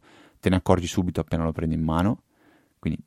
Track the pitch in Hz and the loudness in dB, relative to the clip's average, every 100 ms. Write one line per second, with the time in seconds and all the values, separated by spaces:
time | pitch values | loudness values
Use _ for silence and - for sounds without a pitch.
0 | _ - - _ - 90 - 92 87 - | _ -20 -20 _ 0 2 4 2 2 -2
1 | 87 82 78 82 82 80 82 80 80 80 | -2 -2 -2 -2 -2 -2 -2 -2 0 2
2 | 98 - _ _ _ _ _ _ 82 76 | 2 0 _ _ _ _ _ _ -6 -6